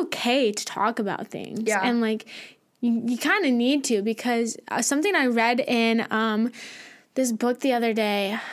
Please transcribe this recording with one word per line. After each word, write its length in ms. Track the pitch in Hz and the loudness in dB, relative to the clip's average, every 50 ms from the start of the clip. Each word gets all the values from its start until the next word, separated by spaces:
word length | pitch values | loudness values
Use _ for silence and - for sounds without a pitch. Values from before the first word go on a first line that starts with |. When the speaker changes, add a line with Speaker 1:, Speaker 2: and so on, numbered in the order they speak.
Speaker 1:
okay 500 | - - - - - 240 247 285 254 208 | 0 -2 -4 -2 0 2 2 2 2 2
to 120 | 208 - - | 0 -2 -6
talk 320 | - - 185 196 226 233 - | -6 -4 -2 -2 0 0 -2
about 300 | 208 190 160 - - - | -2 -4 -4 -6 -8 -8
things. 320 | - - - - - 214 226 | -10 -10 -10 -8 -8 -6 -2
Speaker 2:
Yeah. 160 | 220 214 196 | 0 0 0
Speaker 1:
And, 200 | 196 247 240 240 | 2 0 2 2
like, 240 | 226 220 220 214 - - - - - - - _ _ _ _ _ | 2 0 0 -2 -6 -10 -18 -18 -18 -20 -20 _ _ _ _ _
you, 200 | 247 240 226 226 233 | 0 0 0 0 0
you 100 | 233 247 | -2 -2
kinda 340 | 233 - 302 381 427 359 269 | -2 0 0 2 2 2 2
need 320 | 247 233 240 254 294 294 269 | 2 2 4 2 2 2 2
to 180 | - 233 196 | 0 0 0
because, 560 | 202 226 220 - - 247 240 233 233 220 - - - - | 0 0 -2 -2 -2 0 0 0 0 -2 -4 -8 -8 -6
uh, 120 | - - | -2 -2
something 320 | - - 277 285 320 403 381 | 0 0 2 2 2 2 2
I 100 | 320 269 | 2 2
read 340 | 247 226 233 226 240 247 240 | 2 2 4 4 2 2 2
in, 460 | - - 247 233 226 226 226 226 - - | 0 0 2 2 4 4 2 2 0 0
um, 420 | 214 220 220 220 214 214 226 240 - - - - - - - - - - _ _ - | 0 0 0 0 0 0 0 -2 -4 -8 -16 -16 -18 -18 -20 -20 -20 -20 _ _ -2
this 180 | 262 262 240 | -2 0 0
book 280 | 220 214 240 240 247 247 | 0 0 0 0 0 0
the 120 | - 269 | 0 0
other 220 | 247 233 233 226 214 | 2 2 2 2 2
day, 440 | 226 214 208 202 202 202 190 220 226 - - | 2 2 2 2 2 0 0 -2 -4 -6 -10